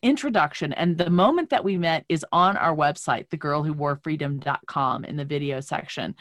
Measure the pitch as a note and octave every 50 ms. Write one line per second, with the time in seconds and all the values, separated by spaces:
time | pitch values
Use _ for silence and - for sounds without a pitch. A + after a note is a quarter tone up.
0 | - A#3+ C#4+ D4+ - C#4+ A#3 F#3+ D#3 D3+ - - - D3 - - E3+ F3 E3+ D#3+
1 | F3 E3+ E3+ F3 F#3 A3+ D#4+ F4 E4+ E4+ D4 - - G3 G3 F3+ E3+ E3 E3 D#3
2 | - _ E3+ D#3+ - - - E3+ F3+ F#3 G3+ - - E3 D#3+ D3+ D3+ C#3+ D3+ -
3 | - - C3 - - _ - D3+ - D3 D3 D3+ D3 D#3 D3+ D3 D3 C#3+ C#3+ C#3
4 | _ E3 D#3 D3+ D3+ C#3+ C#3+ C#3 C3+ C#3+ C#3 - - - - D3 C3+ C3 B2+ -
5 | - - - D3 C#3+ C#3+ D3 C#3+ D3 C#3 C#3 C3 C#3+ - D3+ - - - - -
6 | - E2 - _